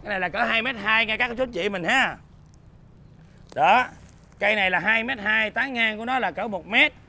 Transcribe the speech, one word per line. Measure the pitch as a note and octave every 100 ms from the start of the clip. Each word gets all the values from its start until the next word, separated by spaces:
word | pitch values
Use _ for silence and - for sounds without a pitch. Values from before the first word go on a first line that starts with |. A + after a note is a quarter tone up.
Cái | G#3
này | G3
là | F3+
cỡ | F#3
hai | A#3 A3+
mét | A#3 A#3
hai | G3+ A3 A3
nha | A3
các | B3 A#3
chú |
anh | B3+
chị | G3 G3+
mình | G3
ha. | E3+ C4 G#3+ C#3+ - - - - - - - - - - - - - -
Đó. | D#3+ A3+ B3+ - - - - -
Cây | G3+ G#3+
này | F#3
là | F3+
hai | F#3 A3+
mét | A#3 B3+
hai, | G3+ G#3+ G#3+
tán | A3+ C4+
ngang | B3 A3+ G#3+
của | A#3
nó | C4
là | G3
cỡ | E3+ A3+
một | F#3+ D#3
mét. | A#3 D4+ -